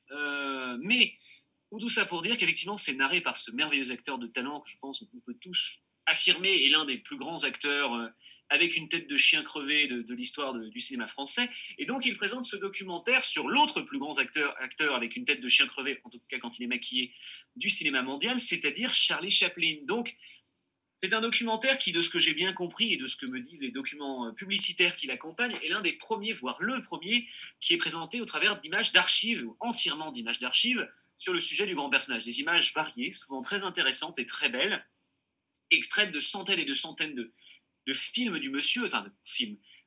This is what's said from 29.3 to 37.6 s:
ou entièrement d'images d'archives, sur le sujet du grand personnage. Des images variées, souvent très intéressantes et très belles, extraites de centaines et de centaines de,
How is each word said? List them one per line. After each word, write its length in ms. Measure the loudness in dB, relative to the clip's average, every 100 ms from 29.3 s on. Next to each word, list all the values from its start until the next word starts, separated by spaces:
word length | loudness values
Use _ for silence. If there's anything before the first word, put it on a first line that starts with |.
| 0 -4
ou 100 | -6
entièrement 500 | -2 2 0 -2 -6
d'images 300 | -6 -4 -4
d'archives, 480 | 0 2 4 2 -2 -10 _ -8
sur 180 | -2
le 60 | 0
sujet 280 | 0 0 0
du 80 | -2
grand 140 | 0
personnage. 340 | 0 2 -4 -2
Des 140 | -2
images 340 | 2 2 2
variées, 380 | 0 -4 -4 -4
souvent 300 | -4 -6 -8
très 220 | -4 -4
intéressantes 540 | -2 0 0 0 -2 -4
et 80 | -6
très 240 | -2 -2
belles, 340 | 0 0 -2 -6 _ _ _ _ _ _ _ _
extraites 420 | 2 4 2 0
de 80 | 0
centaines 400 | 0 0 0 0
et 60 | 0
de 80 |
centaines 400 | -2 -2 -4 -4
de, 180 | -4 -10 _ -20 -20